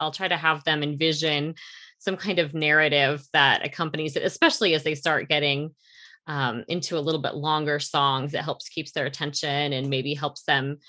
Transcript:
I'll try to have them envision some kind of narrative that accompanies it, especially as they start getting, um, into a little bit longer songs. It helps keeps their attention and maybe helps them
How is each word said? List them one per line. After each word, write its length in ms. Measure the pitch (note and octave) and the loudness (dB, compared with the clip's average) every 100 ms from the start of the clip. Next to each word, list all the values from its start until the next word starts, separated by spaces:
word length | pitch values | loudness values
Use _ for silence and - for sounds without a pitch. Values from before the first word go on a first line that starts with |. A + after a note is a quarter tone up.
I'll 100 | D#3 | -6
try 160 | D3+ F#3 | -4 -4
to 100 | E3+ | 0
have 280 | D#3+ D3+ | 0 0
them 180 | D#3+ D3+ | 0 0
envision 720 | D3 C#3+ D#3+ D3+ D#3 D3 D#3 D#3+ - - - _ | 0 0 0 2 0 0 -2 -8 -16 -20 -20 _
some 180 | - F#3 | -6 -4
kind 240 | G3+ F3 | -2 0
of 140 | D3+ | 0
narrative 680 | D#3+ D3+ D#3 D3+ C#3+ C#3 D3 - | 0 4 4 6 4 2 0 0
that 320 | D3+ C#3 G#2+ | 4 6 4
accompanies 520 | - - D#3+ D#3 D#3 - | 0 -4 -4 -4 -4 -2
it, 80 | |
especially 500 | - - E4 - G3 | -2 4 4 4 2
as 80 | D#3 | 2
they 140 | D#3 D3 | 0 -2
start 320 | E3 D3 D3 | 0 0 2
getting, 480 | D3+ C#3+ C#3+ D#3 _ _ - - - D#3+ | 2 2 0 -2 _ _ -20 -20 -20 -8
um, 380 | D3 B2+ A2+ - | -2 -2 -4 -6
into 320 | F3 - E3 | -6 -4 -4
a 20 | |
little 220 | D3 D#3 | -2 -2
bit 140 | C3+ D3 | -2 -4
longer 420 | D3+ D#3 D3+ D3 | -2 0 0 -2
songs. 560 | - D3 C#3 C3 C#3+ | 0 2 2 2 -2
It 80 | D3+ | -4
helps 260 | D3+ - - | -4 -6 -8
keeps 220 | E3 D3+ | -10 -6
their 160 | D#3 C3+ | -4 -4
attention 640 | C3+ D3 C#3 D3+ C#3+ D3 | -4 -6 -4 -2 -2 0
and 160 | C3 C#3 | -2 -2
maybe 260 | C3 C#3 | -2 -2
helps 280 | C#3+ D3 - | -4 -4 -6
them 360 | - C3+ C3+ C#3+ | 0 0 0 -8